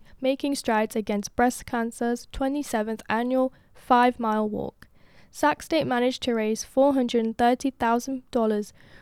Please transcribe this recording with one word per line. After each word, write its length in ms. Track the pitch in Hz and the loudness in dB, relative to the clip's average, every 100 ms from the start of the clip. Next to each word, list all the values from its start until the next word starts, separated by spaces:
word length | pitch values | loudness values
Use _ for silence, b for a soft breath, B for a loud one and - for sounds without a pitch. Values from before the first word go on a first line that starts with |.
| b - | b -4
Making 320 | 262 269 285 | -2 0 -2
Strides 420 | 277 - 220 220 220 | -4 0 0 0 -4
Against 400 | 208 208 - - | -4 -4 -4 0
Breast 300 | 247 - - | 0 0 -6
Cancer's 640 | 240 233 - 233 240 - | -4 -4 -4 -4 -4 -6
twenty-seventh 680 | - 269 285 277 226 214 220 - | -6 -4 -4 -4 -4 -4 -6 -4
annual 420 | 226 247 262 262 b b | -2 0 0 0 b b
five-mile 760 | - - 247 247 247 226 214 214 | -20 2 4 6 2 -2 0 -2
walk. 400 | 208 - - - b b b b | -4 -8 -10 -20 b b b b
Sac 320 | - 294 302 | 0 0 0
State 240 | - 320 254 | 0 0 0
managed 340 | 247 247 254 | 0 0 0
to 120 | - 233 | -2 0
raise 280 | 214 220 | 0 -2
four 300 | - - 277 | -2 2 4
hundred 420 | 269 240 233 226 226 | 4 2 0 0 2
thirty 320 | 240 247 277 | 2 2 -2
thousand 580 | - 233 233 240 269 - | -2 -2 0 -2 -10 -4
dollars, 440 | 247 220 208 208 B B B | -2 0 0 -4 B B B